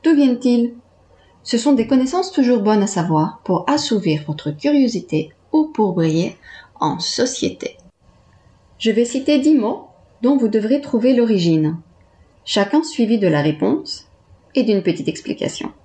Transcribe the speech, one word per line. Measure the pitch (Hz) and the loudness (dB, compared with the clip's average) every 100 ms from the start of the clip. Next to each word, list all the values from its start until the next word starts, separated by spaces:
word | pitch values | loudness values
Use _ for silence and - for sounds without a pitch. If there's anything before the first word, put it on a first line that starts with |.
d'où | 320 | 4
viennent-ils ? | 294 277 240 254 240 233 233 _ _ _ _ _ _ | 4 4 2 2 2 0 -4 _ _ _ _ _ _
Ce | - 233 | -4 -2
sont | 285 | 2
des | 277 220 | 2 2
connaissances | 262 262 359 370 | 2 2 -2 -2
toujours | - 247 240 | 0 2 2
bonnes | 202 214 | 2 2
à | 196 | 0
savoir | - 170 156 160 - - | -2 0 0 0 -4 -4
pour | 175 - | -4 0
assouvir | 294 - 214 175 151 - | -2 0 -2 0 -4 -4
votre | 151 151 | -8 -8
curiosité | 151 285 294 254 190 - 156 160 _ _ | -4 0 2 2 -2 -4 -4 -4 _ _
ou | 311 311 | 0 0
pour | - 208 | 0 0
briller | 170 165 156 190 - - - - - | 0 0 0 -2 -8 -20 -20 -20 -6
en | 151 165 | -6 -4
société. | - - 247 - 190 - - - - _ _ _ _ _ _ _ _ _ | -6 -2 -4 -2 -6 -6 -12 -14 -20 _ _ _ _ _ _ _ _ _
Je | 220 | -2
vais | 208 233 | 0 0
citer | 262 269 294 | -2 0 2
dix | 294 302 | 4 2
mots | 214 - - _ _ _ | 2 -6 -12 _ _ _
dont | 240 277 | 0 2
vous | 226 | 2
devrez | 220 214 285 | 0 0 -2
trouver | 285 233 247 247 | 0 0 2 2
l'origine, | 233 202 170 160 156 165 - _ _ _ _ _ | 2 2 2 2 0 -4 -12 _ _ _ _ _
chacun | - - 202 294 | -4 -2 0 0
suivi | 320 - 220 226 | -2 -2 0 2
de | 190 | 2
la | 151 | 2
réponse | 147 151 196 277 - - _ _ _ - _ | 0 0 -2 -2 -6 -16 _ _ _ -20 _
et | - | -2
d'une | 226 196 | 0 0
petite | 180 170 - | 0 -4 -6
explication. | 165 - - - - - - | -8 -10 -6 -6 -6 -12 -14